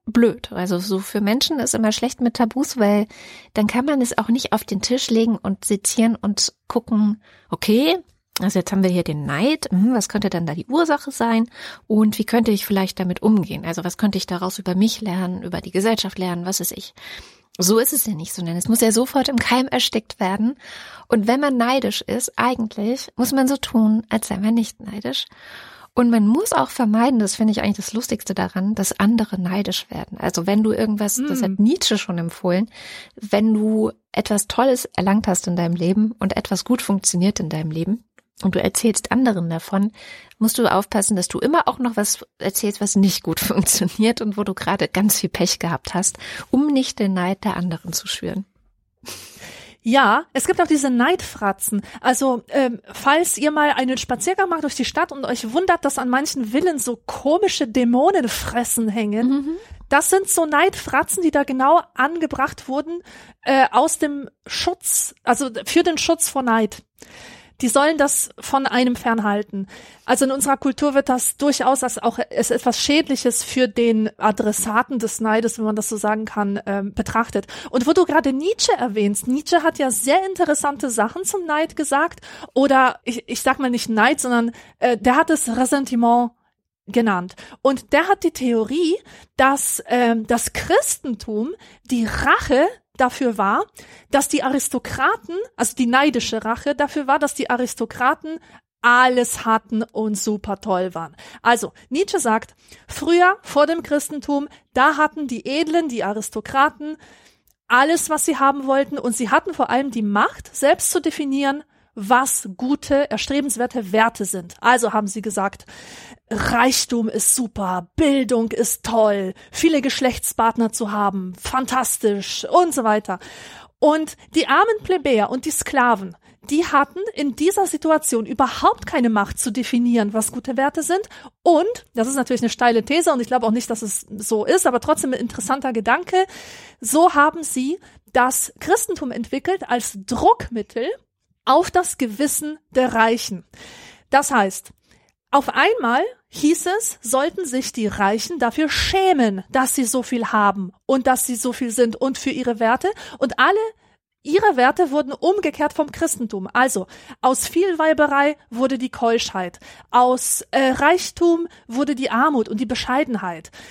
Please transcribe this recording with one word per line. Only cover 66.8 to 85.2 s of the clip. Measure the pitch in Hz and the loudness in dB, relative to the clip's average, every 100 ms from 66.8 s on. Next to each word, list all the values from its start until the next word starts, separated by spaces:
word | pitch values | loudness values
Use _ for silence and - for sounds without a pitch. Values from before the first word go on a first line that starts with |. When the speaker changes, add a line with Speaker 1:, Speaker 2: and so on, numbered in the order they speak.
| - _ - - - - - - | -20 _ -20 -20 -20 -20 -20 -4
Speaker 2:
Die | 247 | 0
sollen | 277 294 320 | 4 4 4
das | 285 - - - | 2 0 -4 -8
von | - 269 262 | -4 -2 0
einem | 247 254 247 | 0 0 0
fernhalten. | 233 226 208 208 208 196 190 - - - - | 0 0 0 -2 -4 -8 -10 -12 -20 -10 -2
Also | 247 269 | 0 0
in | |
unserer | 269 277 269 | 0 0 0
Kultur | 277 - 294 277 | 0 0 0 2
wird | 277 | 2
das | 254 - - | 0 -2 -2
durchaus | 285 269 254 269 | 0 2 2 2
als | 247 - | 0 -2
auch | 233 240 - - | -2 -2 -4 -2
als | 208 | 0
etwas | - 247 - | 0 0 0
Schädliches | - 294 302 262 247 - | 2 2 2 0 -2 -2
für | - 254 247 | -2 0 0
den | 240 233 220 214 - | 2 2 2 0 0
Adressaten | 214 202 208 208 226 220 262 262 | -2 0 0 -2 0 0 0 -2
des | 220 - | -4 -4
Neides, | 220 220 220 - | 0 0 0 -2
wenn | 214 | -4
man | 214 | -2
das | 208 | -4
so | 214 | -4
sagen | 214 214 214 | -2 -2 -4
kann, | 214 196 202 - | -4 -2 -2 -4
ähm, | 202 196 | -4 -4
betrachtet. | - 208 226 233 202 - - - | -6 -2 -2 0 -2 -6 -12 -6
Und | 254 262 | -2 2
wo | |
du | 277 349 | 4 4
gerade | 302 285 | 4 2
Nietzsche | 262 339 466 - 403 | 0 -2 0 0 0
erwähnst, | 247 208 202 202 - | 0 0 0 0 -2
Nietzsche | 269 - 339 | -4 2 2
hat | 320 330 | 2 0
ja | 269 | -2
sehr | 208 247 349 381 | 0 2 2 0
interessante | 370 339 294 285 285 277 | 0 0 0 -2 -4 -4
Sachen | 220 214 349 | -2 -2 -2
zum | 381 392 339 | -6 -4 -2
Neid | 302 320 - | -2 -2 -4
gesagt. | 294 277 339 - - - - | -2 0 0 -4 -20 -18 -4
Oder | 254 269 262 254 - - | 2 4 6 4 2 -6
ich, | 233 - | -8 -6
ich | 240 | -2
sag | 262 262 | 0 0
mal | 262 | 0
nicht | 240 - | -2 0
Neid, | 214 233 294 | 2 4 2
sondern, | 247 240 233 - - - | 0 0 0 -4 -16 -2
äh, | 247 233 | 0 2
der | 233 | 4
hat | 262 | 4